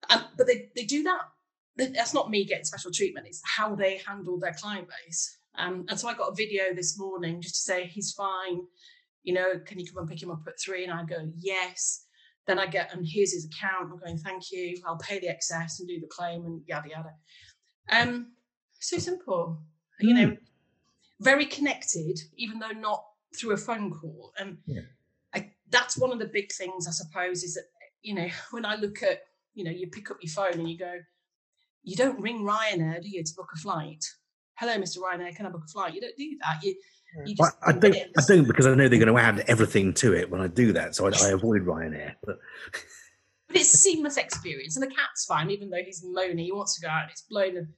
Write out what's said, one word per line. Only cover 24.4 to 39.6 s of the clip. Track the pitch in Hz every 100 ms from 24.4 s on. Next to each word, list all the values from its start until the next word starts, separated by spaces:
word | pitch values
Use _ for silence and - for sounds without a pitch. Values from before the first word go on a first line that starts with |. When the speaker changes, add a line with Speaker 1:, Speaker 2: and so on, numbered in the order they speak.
| 196 165 -
Speaker 2:
Yeah. | 117 - _ _ _ _
Speaker 1:
I, | - - _ _
that's | 247 247 -
one | 254
of | 240
the | 214
big | 214 202
things, | - 185 185 160
I |
suppose, | 165 165 190 180 175
is | 175
that, | - - _ - _
you | 220
know, | 196 175 170 -
when | 233
I | 214 214
look | 208 208
at, | - - - _ _
you | -
know, | 175
you | 175 185
pick | - -
up | -
your | 175
phone | 180 190 170
and | 165
you | 165
go, | 180 175 170 _ _ _ _ _ _ _
you | 214 190
don't | 269 254
ring | 208 233
Ryanair, | 202 214 220 190 160 170
do | 196
you, | 185
to | 160
book | - 175
a | 160
flight? | 180 170 147 156 - - _ _ _ -
"Hello, | 233 214
Mister | 180 180
Ryanair, | 185 175 175
can | 165 196
I |
book | 175
a | 156
flight?" | 208 180
You | 165
don't | 240 -
do | 302 -
that. | 156 156
You, | 196 190 - _ _ 165 143
you | -
Speaker 2:
Well, | 160
Speaker 1:
just | -
Speaker 2:
I | -
Speaker 1:
do | 160
Speaker 2:
don't, | 208 165
Speaker 1:
it. | - -
Speaker 2:
I | 147
don't | 190 127
because | - 131
I |
know | 131 135
they're | 117
gonna | 110 120
add | 117 101 -
everything | 113